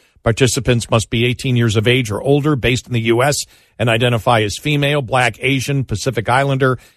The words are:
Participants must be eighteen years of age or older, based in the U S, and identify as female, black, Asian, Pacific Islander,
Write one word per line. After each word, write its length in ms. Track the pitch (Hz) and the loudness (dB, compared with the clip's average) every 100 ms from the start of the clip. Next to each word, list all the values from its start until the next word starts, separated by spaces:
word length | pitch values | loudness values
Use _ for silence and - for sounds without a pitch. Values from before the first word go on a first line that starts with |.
| _ _ | _ _
Participants 640 | 117 110 127 - - 120 - | -2 2 2 0 0 0 0
must 180 | 117 - | -2 0
be 140 | 117 | -2
eighteen 300 | 120 123 135 123 | -2 -2 -2 2
years 200 | 117 110 | 2 2
of 100 | 113 | 2
age 220 | 127 107 | 2 0
or 100 | 101 | -4
older, 360 | 135 143 147 135 | 0 2 2 0
based 320 | 117 127 - | 0 -2 -2
in 40 | |
the 80 | 120 | -4
U 200 | 113 113 | 0 2
S, 240 | 143 139 - _ _ - | 2 0 -6 _ _ -4
and 100 | 117 | 0
identify 520 | 113 123 117 127 117 | 2 2 0 2 2
as 160 | 104 - | 0 -4
female, 420 | 147 143 143 147 | -4 0 0 -2
black, 360 | 120 - 120 - | -2 0 0 -2
Asian, 440 | 131 135 131 139 | -2 -2 -2 -4
Pacific 440 | 120 107 - 117 107 | -2 -4 -4 -4 0
Islander, 480 | 127 139 135 131 123 - | 0 0 0 0 0 -6